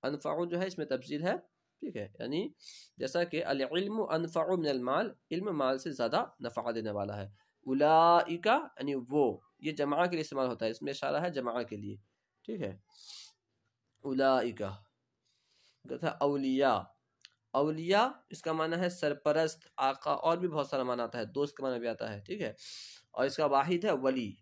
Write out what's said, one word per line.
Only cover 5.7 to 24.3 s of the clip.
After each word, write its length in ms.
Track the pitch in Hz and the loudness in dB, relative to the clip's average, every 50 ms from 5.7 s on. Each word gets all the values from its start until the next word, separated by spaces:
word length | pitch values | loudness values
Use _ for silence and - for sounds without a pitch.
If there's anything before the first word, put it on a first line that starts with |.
| 135 131 | 0 0
से 140 | 135 170 | -2 -8
ज़्यादा 440 | 143 - 123 117 123 185 240 - - _ | -4 -2 0 2 2 2 0 0 -6 _
नफ़ा 300 | - 120 - - 113 120 | -10 -6 -6 -4 -4 -2
देने 200 | 113 113 110 110 | -2 -2 -2 -2
वाला 240 | 104 101 101 101 101 | -2 -2 -4 -4 -4
है। 200 | 104 98 101 101 _ _ _ _ _ _ | -6 -8 -10 -12 _ _ _ _ _ _
उलाइका 880 | 131 131 135 147 151 160 160 165 170 170 175 - - 165 170 170 208 233 | -4 0 4 6 6 8 8 8 8 8 6 6 4 -2 -2 2 2 2
यानी 400 | 294 294 262 _ - 135 143 143 | 2 2 -4 _ -8 -4 -4 -4
वो, 480 | 135 120 120 135 151 143 120 98 - _ _ _ _ - | -4 -4 0 2 4 4 4 2 -2 _ _ _ _ -6
ये 80 | 151 | -6
जमा 360 | 156 147 147 143 147 151 175 180 | -2 0 0 0 2 2 2 2
के 80 | 175 | 2
लिए 60 | 160 | -2
इस्तेमाल 260 | 156 - 147 139 131 127 | -4 -4 -2 0 0 0
होता 180 | 120 104 113 | 0 0 -2
है, 60 | 110 | -2
इसमें 200 | 117 - 151 143 | -2 -2 -4 -6
इशारा 280 | 135 139 - 143 147 147 | -4 -2 -2 0 0 0
है 120 | 165 180 | 0 0
जमा 320 | 165 139 123 120 113 123 117 | -2 -2 -4 -2 -2 -2 -4
के 140 | - 110 104 | -4 -6 -8
लिए, 200 | 104 101 104 101 _ _ _ _ _ _ _ _ _ | -8 -10 -10 -12 _ _ _ _ _ _ _ _ _
ठीक 160 | - 226 196 | -10 -8 -6
है। 220 | 151 98 95 95 _ _ _ - - - - - - - _ _ _ _ _ _ _ _ _ _ _ _ _ _ _ | -6 -6 -8 -10 _ _ _ -20 -20 -18 -18 -18 -18 -20 _ _ _ _ _ _ _ _ _ _ _ _ _ _ _
उलाइका 800 | 143 135 131 135 135 131 127 110 123 110 101 107 98 98 98 - _ _ _ _ _ _ _ _ _ _ _ _ _ _ _ _ _ _ _ _ 127 | -2 0 2 4 4 4 4 2 0 -4 -4 -6 -8 -8 -10 -16 _ _ _ _ _ _ _ _ _ _ _ _ _ _ _ _ _ _ _ _ -12
तथा 180 | 127 127 165 165 | -10 -4 -2 -4
औलिया, 840 | - - 143 143 143 143 135 135 131 131 139 135 117 101 90 - _ _ _ _ _ _ _ - _ _ _ _ _ | 0 2 2 2 2 2 2 2 2 4 4 4 4 4 0 -4 _ _ _ _ _ _ _ -20 _ _ _ _ _
औलिया 680 | 131 143 156 156 156 165 170 190 202 226 262 294 - _ _ | 0 2 2 0 -2 0 2 4 4 4 4 0 -8 _ _
इसका 220 | - - - 165 160 | -16 -8 -4 -2 0
माना 240 | 160 160 160 165 170 | 0 0 0 0 0
है 120 | 185 175 | 0 0
सरपरस्त, 680 | 175 - - 147 147 139 _ 151 147 156 160 160 156 - - - _ - | -2 0 0 0 0 2 _ 2 4 4 4 2 0 -6 -16 -20 _ -2
आका, 360 | 135 135 135 - - 147 147 | 0 0 0 0 -2 -2 -2
और 240 | - - 160 170 175 | 2 2 2 2 2
भी 80 | 180 175 | 2 -2
बहुत 220 | 156 151 139 127 | 0 0 -2 0
सारा 140 | - 135 127 | 0 -2 0
माना 200 | 127 123 123 120 | 0 0 -2 -2
आता 160 | 110 - 123 | -4 -4 -6
है, 60 | 113 | -6
दोस्त 300 | 107 - 131 143 143 - - | -4 -2 -2 -2 -2 -4 -6
का 60 | 135 | -4
माना 140 | 135 123 120 | -4 -4 -2
भी 100 | 117 120 | -2 -4
आता 220 | 113 - 117 113 | -4 -4 -6 -8
है, 120 | 107 101 104 | -8 -10 -8
ठीक 180 | - 185 208 | -10 -8 -6
है। 140 | 175 113 101 - - - - - - - - - _ _ _ | -6 -6 -8 -10 -16 -16 -14 -14 -16 -16 -18 -20 _ _ _
और 120 | - 127 | -2 0
इसका 200 | 139 139 - 156 | 0 0 0 0
वाहिद 400 | 143 139 135 143 165 180 170 185 | 2 4 4 4 2 0 0 2
है 80 | 214 170 | 0 0
वली 440 | 135 127 135 131 131 117 101 | 2 2 0 0 0 -2 -6